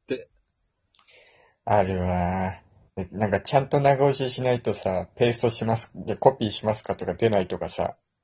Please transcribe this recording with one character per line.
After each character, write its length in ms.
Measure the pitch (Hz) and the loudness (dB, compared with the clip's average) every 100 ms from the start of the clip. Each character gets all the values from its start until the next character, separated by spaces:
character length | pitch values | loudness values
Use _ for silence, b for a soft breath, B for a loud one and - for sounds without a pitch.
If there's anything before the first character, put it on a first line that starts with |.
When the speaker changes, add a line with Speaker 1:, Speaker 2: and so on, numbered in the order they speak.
| - | -8
Speaker 1:
て。 240 | 131 - _ _ _ _ _ _ _ _ b b b b b - | -8 -10 _ _ _ _ _ _ _ _ b b b b b 0
Speaker 2:
あ 160 | 104 | 2
る 180 | 95 92 | 2 0
わ。 600 | 90 90 87 92 92 92 _ _ _ - | 0 0 0 -2 -4 -6 _ _ _ -10
で、 100 | 92 | -8
な 180 | 92 107 | -4 0
ん 20 | |
か 100 | 98 | 0
ち 140 | - 139 | 2 0
ゃ 60 | |
ん 80 | 139 | 2
と 100 | 147 | 2
長 260 | 139 135 139 | 4 4 4
押 80 | |
し 160 | 139 131 | 2 -2
し 120 | 120 | -2
な 80 | 127 | 0
い 100 | 123 | 0
と 140 | 117 101 | -2 -4
さ、 340 | 98 92 87 - | -2 -2 -4 0
ペ 140 | 120 | 0
ー 40 | |
ス 80 | 113 | 2
ト 80 | 120 | 0
し 160 | - 113 | 0 -2
ま 100 | 113 | -2
す、 140 | - - | -4 -12
で、 200 | 92 104 | -8 2
コ 220 | 135 - | 2 2
ピ 80 | 107 | -2
ー 40 | |
し 160 | - 107 | -2 -2
ま 80 | 107 | -2
す 80 | |
か 120 | - 92 | -4 -6
と 120 | 95 | -6
か 80 | 87 | 0
出 160 | 113 | 2
な 80 | 101 | 2
い 80 | 90 | 0
と 100 | 87 | -4
か 120 | 85 | -6
さ。 280 | - 85 - _ _ | -4 -6 -6 _ _